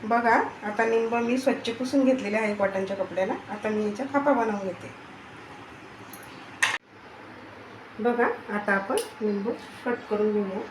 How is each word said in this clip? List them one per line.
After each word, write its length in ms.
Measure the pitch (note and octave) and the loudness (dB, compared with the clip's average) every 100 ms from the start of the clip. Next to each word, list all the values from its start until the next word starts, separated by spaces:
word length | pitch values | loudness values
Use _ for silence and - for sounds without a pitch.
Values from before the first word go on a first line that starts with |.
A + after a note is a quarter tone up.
बघा, 320 | A3 A#3 A#3 B3 A4 - | 2 4 6 6 4 -4
आता 220 | G#3 G#3 | -6 0
लिंब 300 | A3+ A3+ A3+ | 4 4 4
मी 240 | A#3 A#3 B3+ | 2 2 2
स्वच्छ 320 | C#4 - - | 2 2 -2
पुसून 340 | A3+ B3+ C#4+ | -2 2 4
घेतलेले 320 | C4 C4 G3+ G#3+ | 6 4 2 0
आहे 180 | G#3+ | 0
कॉटनच्या 420 | G3+ G3 F#3+ F#3+ G3 | 2 0 0 -2 -2
कपड्याला. 380 | F#3 - F#3+ B3+ - | -2 0 0 -2 -6
आता 180 | G#3 G#3+ | -4 -2
मी 160 | G#3+ | 0
याच्या 220 | G#3+ G#3 C#4 | 0 -2 0
खापा 200 | C#4+ C#4+ | 2 4
बनवून 280 | C4 A#3 G3+ | 4 2 0
घेते. 300 | F#3+ F3 - - - - - - - - - - - - - - - - - - - - - - - - - - - - - - - - | -4 -6 -12 -14 -16 -18 -18 -18 -16 -16 -16 -16 -18 -18 -16 -16 -16 -16 -16 0 0 0 -8 -20 -20 -18 -18 -16 -16 -18 -18 -18 -16 0
बघा, 280 | A3+ A#3+ B3 - - | 2 4 4 2 -4
आता 180 | G#3 G#3 | -2 2
आपण 240 | G3 G3 A#3 A#3 - | 2 2 -2 -2 -2
लिंबू 280 | G#3+ G3+ G#3 - - - B3 | 0 0 -2 -4 -8 -6 -4
कट 100 | A#3+ - | -4 0
करून 220 | G#3 G#3+ | 2 4
घेऊया. 280 | G#3 G3 G3 - | 4 0 -4 -8